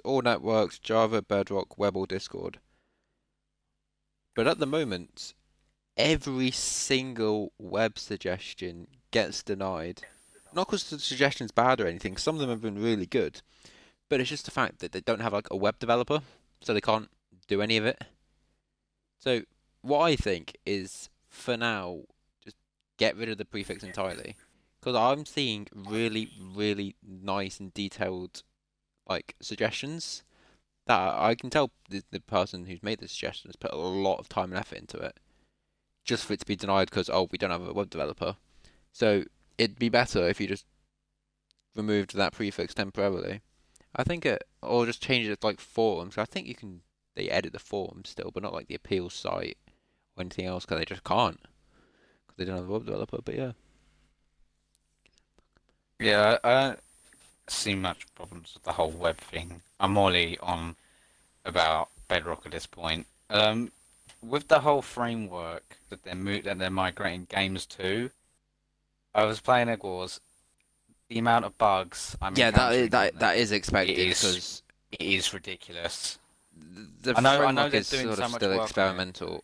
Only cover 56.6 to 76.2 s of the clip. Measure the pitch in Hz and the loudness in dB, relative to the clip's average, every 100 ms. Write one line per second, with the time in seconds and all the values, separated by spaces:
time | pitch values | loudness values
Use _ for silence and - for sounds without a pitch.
56.6 | 135 - - _ _ _ - _ - - | 4 -2 -12 _ _ _ -20 _ -8 -4
57.6 | 107 95 92 85 - - 90 87 82 - | -2 0 -2 -6 -12 -18 -18 -16 -18 -12
58.6 | 85 85 80 82 85 80 - 85 85 85 | -6 -2 -2 0 -2 -2 -8 -10 -10 -16
59.6 | _ - 98 101 98 87 85 90 87 87 | _ -2 2 4 6 4 0 -4 -4 -4
60.6 | 82 82 _ _ _ _ _ _ 95 87 | -6 -12 _ _ _ _ _ _ -2 2
61.6 | 80 80 - - - 90 80 80 - 82 | 4 4 -2 -8 -2 -2 -2 -8 -8 -10
62.6 | - - 82 80 - _ - 104 107 110 | -10 -6 -4 -4 -6 _ -2 2 4 2
63.6 | 120 _ _ _ - - 113 139 - 156 | -4 _ _ _ -20 -18 -4 -2 4 6
64.6 | 143 143 - - 120 113 101 90 82 82 | 6 2 0 -4 -2 -2 -6 -8 -8 -10
65.6 | - - - 95 95 90 98 101 98 92 | -14 -20 -18 -16 -10 -6 -4 -2 -4 -4
66.6 | 92 95 92 - 98 90 90 98 95 92 | -2 0 0 0 -4 -4 -4 -2 0 -2
67.6 | - - 92 107 123 _ _ _ _ _ | -8 -4 -2 -2 -4 _ _ _ _ _
68.6 | _ _ _ _ _ 104 107 110 - 123 | _ _ _ _ _ 4 4 4 4 6
69.6 | 117 110 98 90 92 - _ _ _ _ | 6 0 -4 -6 -6 -10 _ _ _ _
70.6 | _ _ _ _ - 113 117 117 101 - | _ _ _ _ -6 0 4 4 4 4
71.6 | 110 95 92 - - - 95 104 117 110 | 6 6 2 -6 -10 -6 0 4 6 6
72.6 | 127 123 120 123 98 - 110 95 110 104 | 6 4 4 4 4 4 4 4 4 0
73.6 | - 101 92 90 92 90 98 90 - - | 2 2 4 2 2 4 2 0 -4 -12
74.6 | _ _ _ - 85 95 - 95 101 92 | _ _ _ -6 -2 0 0 -4 -10 -12
75.6 | - 85 85 - - - | -12 -8 -6 -6 -8 -10